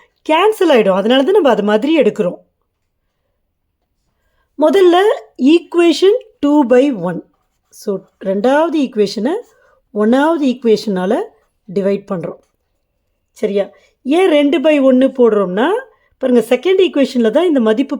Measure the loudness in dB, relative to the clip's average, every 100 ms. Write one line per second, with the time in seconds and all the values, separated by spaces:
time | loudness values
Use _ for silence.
0 | _ _ -4 0 0 0 2 2 2 0
1 | 0 0 2 2 2 0 0 -2 0 0
2 | 0 0 -6 -6 _ _ _ _ _ _
3 | _ _ _ _ _ _ _ _ _ _
4 | _ _ _ _ _ -2 0 4 4 4
5 | 2 -2 -8 -2 2 2 0 0 0 2
6 | 2 0 -4 -6 0 0 2 2 2 -2
7 | -6 -8 -12 _ _ _ _ -16 -10 -10
8 | -10 _ -6 -2 0 0 0 -2 -4 -2
9 | -4 -2 -4 -6 -10 _ _ _ _ -4
10 | 0 2 0 0 -2 -2 0 0 -2 -4
11 | -2 -4 -4 _ _ _ -10 -4 -4 -4
12 | -6 -10 -10 -14 _ _ _ _ _ _
13 | _ _ _ -10 -6 -4 -6 _ _ _
14 | -4 0 2 2 2 0 0 2 2 2
15 | 0 2 0 2 -2 -2 -2 -4 -8 _
16 | _ -8 0 0 0 -2 0 0 0 0
17 | -2 0 0 0 0 0 0 0 -2